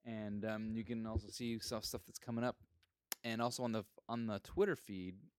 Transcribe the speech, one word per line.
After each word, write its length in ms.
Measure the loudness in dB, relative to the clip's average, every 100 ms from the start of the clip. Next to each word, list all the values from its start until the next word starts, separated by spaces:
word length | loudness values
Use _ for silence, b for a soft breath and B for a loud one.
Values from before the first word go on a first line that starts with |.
| -4
and, 380 | -4 -2 0 2
um, 260 | 0 0
you 100 | 0
can 220 | 0 0 2
also 220 | 0 -2
see 300 | -4 0 0
some 220 | 0 -2
stuff 200 | -2 -6 -6
that's 120 | -10
coming 260 | -2 2
up. 120 | 2 0 -12 _ _ _ _ -4
And 160 | -2 2
also 220 | 2 2
on 100 | 2
the, 120 | 2 0 -12 -4
on 180 | -2 0
the 140 | 0
Twitter 340 | -2 2 4 4
feed 380 | -2 -4 -4 -8 -16